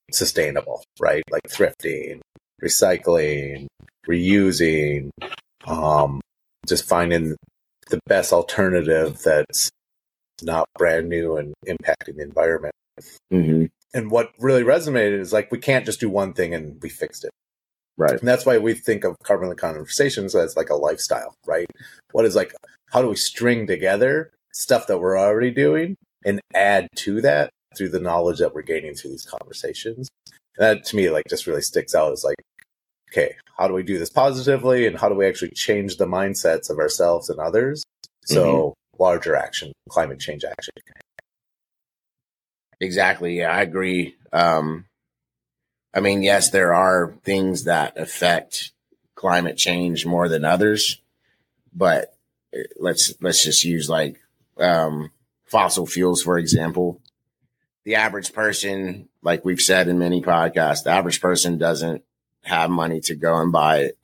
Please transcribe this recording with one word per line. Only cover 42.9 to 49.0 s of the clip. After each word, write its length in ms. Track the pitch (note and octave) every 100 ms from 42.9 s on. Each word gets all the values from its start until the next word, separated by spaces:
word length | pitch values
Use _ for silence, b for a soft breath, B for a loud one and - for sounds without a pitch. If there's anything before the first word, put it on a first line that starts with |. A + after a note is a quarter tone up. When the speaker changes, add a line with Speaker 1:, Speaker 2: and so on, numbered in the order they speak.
| F2+ F#2+ G2 F2 F2
Speaker 2:
Yeah, 120 | E2
I 100 | F2+
agree. 540 | G2 F#2 F#2 F2+ D#2 _ _
Um, 540 | E2 E2+ D#2+ D#2 D#2+ F#2 _ _ _ _ _ _ _ _ _ _
I 60 | G2
mean, 220 | G2 G2
yes, 260 | G2 G2+ -
there 240 | G2 F2+
are 400 | F2 F#2 F#2 E2 -
things 420 | - G2 F#2+ E2+ C2
that 320 | E2 C#2+ -
affect 760 | D#2+ - F2 E2+ - - - _ _ _